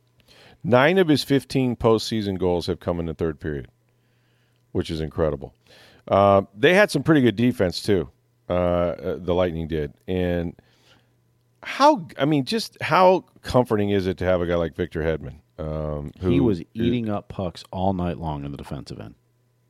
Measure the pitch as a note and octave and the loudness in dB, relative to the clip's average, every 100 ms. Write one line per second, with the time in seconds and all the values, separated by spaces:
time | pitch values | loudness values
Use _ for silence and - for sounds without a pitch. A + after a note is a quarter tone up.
0 | _ _ _ _ - _ - A#2+ D3 F#3+ | _ _ _ _ -20 _ 2 4 4 4
1 | F3 C#3 - C#3 - C#3 B2+ A#2 A#2 A2 | 4 2 2 0 0 -2 -2 0 2 2
2 | - A2+ G2+ F#2 F2+ F2 E2 E2+ - F2 | 0 -4 -4 -2 0 -2 -2 -6 -4 -4
3 | E2 D#2 E2 D#2 D#2 C#2+ A#1+ _ _ _ | -6 -4 -4 -4 -8 -8 -10 _ _ _
4 | _ _ _ _ _ _ _ G2 E2+ D#2+ | _ _ _ _ _ _ _ -6 -4 -4
5 | D#2 E2+ D#2+ C#2+ C2 _ _ - - _ | -6 -2 -2 -2 -10 _ _ -20 -20 _
6 | - G2 G2+ G2 - G#2 C#3 F#3 G#3 D3+ | 0 4 6 4 2 0 2 4 2 0
7 | C#3+ D#3+ A#2+ G2+ B2 A#2 F#2 - - F#2+ | 2 4 4 2 0 2 0 -2 0 0
8 | D2 _ _ _ - F2+ F2+ F2 F2 - | 0 _ _ _ -4 0 0 0 0 -2
9 | F2 D2+ F2 F2 F2+ D#2+ D#2+ D#2 D2 - | -6 -6 -2 0 0 -2 -4 -4 -6 -10
10 | - F#2 F2+ F2 E2+ - _ _ _ _ | -6 -2 0 -2 -4 -10 _ _ _ _
11 | _ _ _ _ _ _ - - C#4+ C#4 | _ _ _ _ _ _ -12 2 4 4
12 | C#3 - C#3 D3+ B2+ A3+ - - - D#3+ | -2 -4 0 0 0 -4 -6 -10 0 4
13 | F#3 F#3 - _ - B2+ A#2+ G#2+ G2+ G2+ | 6 4 0 _ -2 0 2 0 2 0
14 | F#2 F2 F2+ F2+ F2 F2 E2 C#2+ E2+ E2 | 0 -2 0 0 0 0 -2 -4 -6 -4
15 | D#2+ D#2 C#2 - _ - D#2 D#2 D2+ D2 | -2 -4 -6 -16 _ -12 -8 -6 -6 -8
16 | D2 - F#2 C3 B2 F2+ - A2 A#2 A#2+ | -10 -6 0 2 2 0 -6 -4 -2 -2
17 | A2 G2+ - - F2+ - - F#2+ F#2+ F#2+ | -4 -6 -8 -8 -8 -8 -12 -4 -2 -2
18 | F2 E2+ D#2+ D2 C#2+ C#2 - C#2+ - - | -4 -4 -6 -6 -8 -12 -12 -12 -12 -14
19 | G#2+ - _ _ _ _ | -16 -20 _ _ _ _